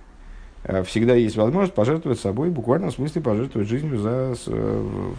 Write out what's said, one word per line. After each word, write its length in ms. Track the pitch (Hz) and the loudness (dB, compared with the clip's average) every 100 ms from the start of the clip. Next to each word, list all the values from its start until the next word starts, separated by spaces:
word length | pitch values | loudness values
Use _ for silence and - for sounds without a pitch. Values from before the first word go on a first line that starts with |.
| - - - - - - | -20 -20 -18 -18 -18 -14
Э, 200 | - 95 | -2 -2
всегда 300 | 92 113 117 | 0 2 6
есть 220 | 120 110 107 | 6 4 4
возможность 380 | 110 175 202 | 2 4 2
пожертвовать 460 | - 110 160 160 117 | 2 2 2 0 -2
собой, 280 | 98 104 165 | 0 0 -2
в 40 | |
буквальном 400 | 156 110 151 190 | -2 2 2 0
смысле 280 | 123 147 170 | -4 -4 -2
пожертвовать 480 | 127 107 135 117 101 | 0 0 0 -2 0
жизнью 300 | 123 151 120 | -2 -2 -2
за 360 | 104 127 131 | -2 -2 -2
с-, 100 | 120 - | -4 -4
э, 420 | 110 107 107 104 98 95 | -2 0 -2 -2 -4 -6